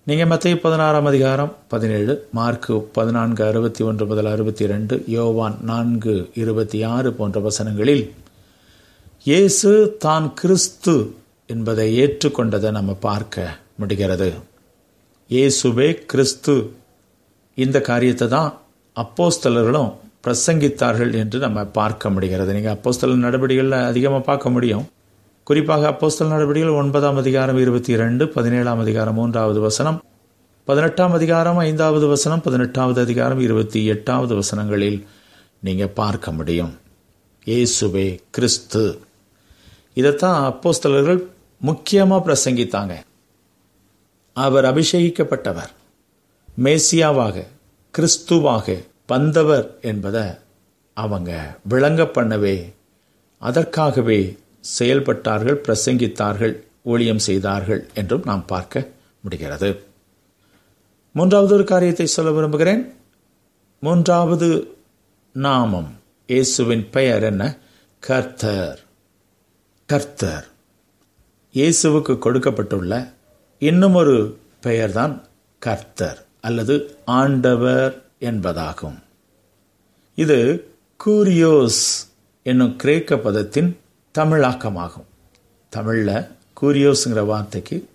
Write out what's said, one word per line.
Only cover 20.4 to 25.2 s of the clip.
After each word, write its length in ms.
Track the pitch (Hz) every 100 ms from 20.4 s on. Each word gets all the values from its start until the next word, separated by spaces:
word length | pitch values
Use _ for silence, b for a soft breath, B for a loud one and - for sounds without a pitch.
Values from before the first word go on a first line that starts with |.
| - 160 143 - 123 113 120
என்று 240 | 113 107 127
நம்ம 260 | 135 107 101
பார்க்க 400 | 110 107 104 107
முடிகிறது. 400 | 98 95 92 95
நீங்க 180 | 101 107
அப்போஸ்தலர் 520 | 104 127 123 127 127
நடபடிகள்ல 540 | 120 127 131 131 135 131
அதிகமா 340 | 123 123 139 135
பார்க்க 300 | 131 139 131
முடியும். 340 | 123 120 104 143 _ _ _